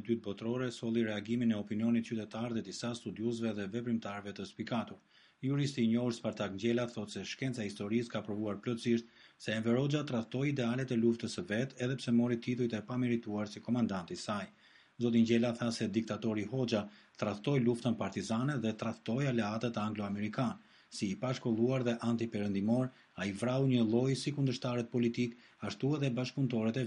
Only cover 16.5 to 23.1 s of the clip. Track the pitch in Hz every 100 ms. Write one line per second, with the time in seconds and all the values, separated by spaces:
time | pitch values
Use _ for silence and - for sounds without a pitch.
16.5 | 135 123 107 104 - - - 107 101 143
17.5 | 139 117 120 123 110 98 - 92 113 139
18.5 | 135 110 107 113 - - 131 139 120 104
19.5 | 113 120 113 107 104 101 101 107 139 117
20.5 | 95 - - _ - 101 - 127 127 120
21.5 | 110 120 131 120 117 117 117 113 104 104
22.5 | 98 107 123 127 - -